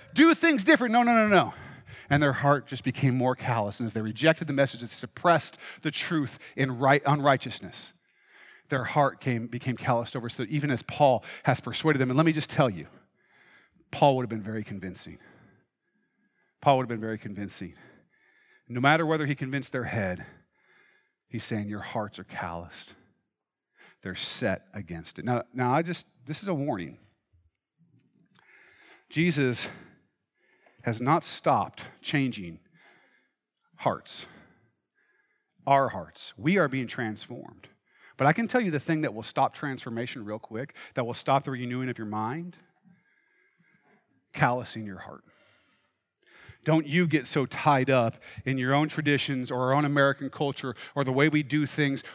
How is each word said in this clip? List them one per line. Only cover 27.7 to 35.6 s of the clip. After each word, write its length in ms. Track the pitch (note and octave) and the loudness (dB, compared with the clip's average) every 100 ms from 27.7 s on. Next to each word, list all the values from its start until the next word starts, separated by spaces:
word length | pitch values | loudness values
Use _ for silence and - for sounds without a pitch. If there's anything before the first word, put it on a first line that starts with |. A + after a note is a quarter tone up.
| _ _ _ _ _ _ _ _ _ _ _ - - _ | _ _ _ _ _ _ _ _ _ _ _ -20 -20 _
Jesus 600 | D3+ F3 D3 C3 A#2 - - - _ _ _ _ _ _ _ _ _ | 0 2 2 0 0 -6 -12 -20 _ _ _ _ _ _ _ _ _
has 180 | - A2 | -6 -2
not 240 | B2 D#3+ | 2 2
stopped 600 | - - D#3+ A#2+ F#2+ - - - | 0 -2 2 2 0 -8 -20 -14
changing 580 | - D3 C3 G#2+ F2 D#2+ _ _ _ _ _ _ _ _ _ _ _ - | -4 -2 -2 -4 -12 -14 _ _ _ _ _ _ _ _ _ _ _ -4
hearts, 480 | B2+ D#2+ - - - - - _ _ _ _ _ _ _ _ _ _ _ | -4 -4 -8 -16 -16 -20 -20 _ _ _ _ _ _ _ _ _ _ _